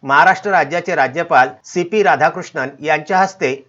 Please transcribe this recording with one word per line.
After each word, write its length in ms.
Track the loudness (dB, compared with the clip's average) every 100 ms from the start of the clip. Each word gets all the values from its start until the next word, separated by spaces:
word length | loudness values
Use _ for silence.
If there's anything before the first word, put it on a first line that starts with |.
महाराष्ट्र 480 | 0 4 4 2 0
राज्याचे 440 | 0 0 -2 -2
राज्यपाल 540 | -2 0 -2 0 2 2 -2
सीपी 380 | -8 -6 -2 0
राधाकृष्णन 680 | 2 2 0 -2 -8 -8 -8 -8
यांच्या 340 | -4 -4 0 0
हस्ते 360 | 0 -2 -4 -4